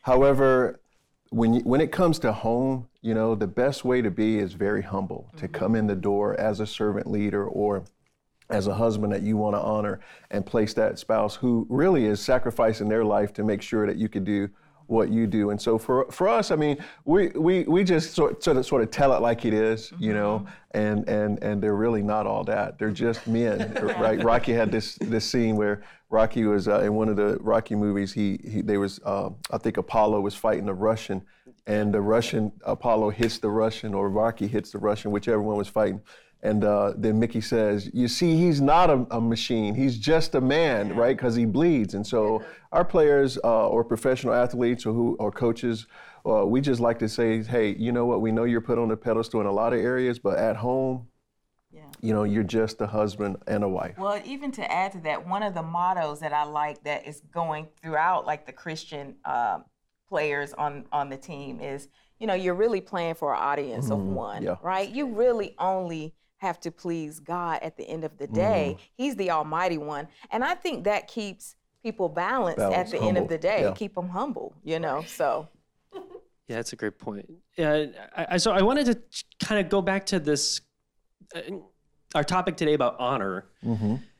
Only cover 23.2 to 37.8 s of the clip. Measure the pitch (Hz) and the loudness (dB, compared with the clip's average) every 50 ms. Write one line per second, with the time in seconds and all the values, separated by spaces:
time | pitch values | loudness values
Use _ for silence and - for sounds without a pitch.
23.2 | - 113 113 117 120 113 104 101 110 104 - - - - 120 - 117 110 110 - | -2 -2 0 0 2 0 0 -2 -2 -4 -4 -4 -2 -2 0 2 2 2 2 2
24.2 | - 117 117 120 - - 117 117 113 101 95 110 107 - - - - 107 113 110 | 4 4 4 4 4 2 2 2 2 2 0 -2 -4 -4 -8 -8 -4 -2 -2 -2
25.2 | 107 - - 127 117 113 110 104 104 104 104 101 - - - _ _ _ - 110 | -2 0 0 0 2 2 2 2 2 0 0 -2 -6 -18 -20 _ _ _ 2 4
26.2 | 117 110 - 127 110 104 104 101 92 104 104 98 92 104 107 110 110 110 104 98 | 4 4 2 0 2 2 2 2 2 2 2 2 2 2 2 2 2 2 2 2
27.2 | 104 104 - - - 110 107 110 110 - 110 104 104 104 101 101 101 95 - 107 | 2 2 0 0 0 2 2 2 2 0 -2 0 0 2 0 0 -2 -4 -2 -2
28.2 | 104 101 95 - - - 107 104 - 107 104 101 101 98 98 - - 104 101 98 | 0 0 -2 -4 -6 -6 -4 -4 0 0 0 0 0 -2 -4 -6 -6 -4 -2 -2
29.2 | 95 98 - - - - - - - 117 - - - - - 113 107 104 110 104 | -4 -6 -8 -12 -10 -6 -6 -2 -2 -2 -2 -2 -4 0 2 4 4 4 4 2
30.2 | 98 104 - - - 113 104 76 98 101 98 92 104 110 113 110 - - 101 92 | 0 -2 -4 0 0 0 0 2 -2 -4 -4 0 0 0 0 0 -2 -6 -6 -8
31.2 | - _ _ _ _ - - _ _ 104 107 107 107 104 101 107 101 104 110 120 | -8 _ _ _ _ -20 -20 _ _ -2 0 0 2 2 2 2 2 4 2 2
32.2 | 117 - - 123 107 98 - - - 107 107 - - 120 113 110 107 104 104 110 | 2 0 -2 -2 -2 -2 -6 -8 -6 -6 -6 -2 0 2 2 2 2 0 0 0
33.2 | 120 113 110 - - 107 104 110 110 113 110 - - 110 98 98 98 98 95 107 | -2 -2 -2 -2 -4 -2 0 2 0 0 -2 -4 -8 -6 -4 -2 -2 0 0 0
34.2 | 110 117 110 - 98 104 117 107 - - - 101 98 104 104 104 - 104 104 101 | 0 0 0 -2 -6 -2 -2 -4 -6 -6 -10 -2 0 0 -2 0 -2 -4 -4 -2
35.2 | - 120 117 104 104 107 104 104 101 - - 110 107 101 95 101 - - - - | 0 0 0 0 0 0 -2 -2 -4 -2 0 2 2 2 0 -4 -10 -16 -20 -20
36.2 | _ _ _ _ - 107 107 107 104 104 104 101 101 101 95 - - 113 107 110 | _ _ _ _ -2 0 2 4 4 4 4 4 2 2 0 0 0 2 2 2
37.2 | 117 113 - 113 101 - 123 113 110 104 104 104 | 2 0 0 -4 -4 0 0 2 2 2 2 0